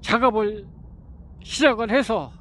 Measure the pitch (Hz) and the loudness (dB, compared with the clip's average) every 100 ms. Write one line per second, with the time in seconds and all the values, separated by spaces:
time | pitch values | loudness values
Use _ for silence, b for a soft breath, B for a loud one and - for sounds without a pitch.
0 | - 233 254 214 208 214 196 - - - | 0 2 4 2 -2 -4 -14 -18 -18 -20
1 | - - - - - - 285 226 226 247 | -20 -20 -20 -20 -12 2 4 4 2 2
2 | 240 220 135 - | 2 -2 -4 -14